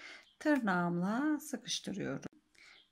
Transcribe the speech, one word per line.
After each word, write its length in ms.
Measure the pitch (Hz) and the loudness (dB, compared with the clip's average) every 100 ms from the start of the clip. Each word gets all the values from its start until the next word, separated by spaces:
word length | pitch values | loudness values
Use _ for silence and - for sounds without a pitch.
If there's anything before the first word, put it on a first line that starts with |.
| - - - - | -14 -18 -20 -4
Tırnağımla 1040 | 302 285 220 180 175 175 185 233 302 302 | 2 4 4 2 4 2 2 2 2 0
sıkıştırıyorum. 1000 | - 240 - - - - 135 135 - - _ _ - - - | -2 -8 -4 -6 -4 -4 -4 -4 -8 -16 _ _ -20 -20 -12